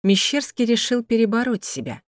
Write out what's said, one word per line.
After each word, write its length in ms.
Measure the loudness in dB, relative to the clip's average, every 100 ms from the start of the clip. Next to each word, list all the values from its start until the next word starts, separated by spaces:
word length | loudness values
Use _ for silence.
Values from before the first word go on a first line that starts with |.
Мещерский 600 | 4 2 2 -2 -4 -2 2
решил 380 | 2 0 -2
перебороть 600 | 0 2 2 2 0 -4
себя. 380 | -4 -8 -8 -12